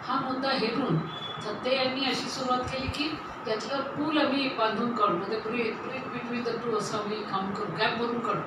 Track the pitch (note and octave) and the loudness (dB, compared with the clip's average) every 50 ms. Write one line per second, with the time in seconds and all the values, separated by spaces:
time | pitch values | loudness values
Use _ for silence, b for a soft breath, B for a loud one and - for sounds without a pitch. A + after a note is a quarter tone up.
0 | - - A#3 C4+ C4 C4 C4 C4 C4+ C4+ B3+ - A3 A3+ - - B3 - D#3+ D#3+ | -2 0 0 0 0 0 -2 0 2 2 2 2 2 2 2 0 2 2 2 2
1 | - - - - - - - - - G#3 G#3 - - B3 C4 C4+ C4 B3+ B3+ C4+ | 0 -2 -6 -6 -6 -6 -6 -6 -4 -6 -6 -2 2 2 2 4 4 2 2 0
2 | C4+ B3+ B3 B3 A#3 A#3 - C4+ B3+ B3 B3 B3+ B3+ - C4 C4 C4 - - C#4+ | 0 0 0 0 -2 -4 -4 -2 0 2 2 2 2 -2 -2 -2 -2 -2 -2 0
3 | D4 E4 - - - - - - - A3+ A3 G#3+ - - C#4 C4+ - - - D4 | -2 -2 -2 -4 -8 -10 -10 -6 -2 -2 -2 -2 0 -2 -2 -2 -2 -2 -2 -2
4 | D4 D#4 D4+ D4 C#4 C4 C4 C#4 C4+ - - - A3 G#3+ G3+ G#3 A#3+ A#3 - G#3+ | 0 2 4 4 4 4 4 2 2 0 2 2 2 2 2 2 0 0 2 4
5 | G#3 F#3 E3+ F3 G3 G3+ A3 G#3+ - A3 A#3+ A#3+ A3+ G#3+ - - - - C4 C4 | 4 4 4 2 0 -2 -2 -2 -2 -2 0 0 0 0 -2 -2 -6 -6 -6 -6
6 | B3 - A#3+ B3 A#3+ A#3 A#3+ A#3+ A#3+ A#3 G#3 G#3 - A#3+ G#3+ G#3 - - A3 G#3+ | -6 -6 -6 -6 -4 -4 -4 -2 0 -2 -2 0 0 0 0 0 0 0 -2 -2
7 | G3+ G#3 G#3+ - - - G3 F#3+ G3 G3+ - G#3+ G#3+ - D#3 - A3 B3 - A#3 | 0 0 -2 -2 -2 -2 0 0 0 0 -2 -2 -2 -2 0 2 2 2 2 2
8 | A#3+ A#3+ A#3+ A#3+ - - - D#3 - | 0 0 0 -2 0 0 0 0 -2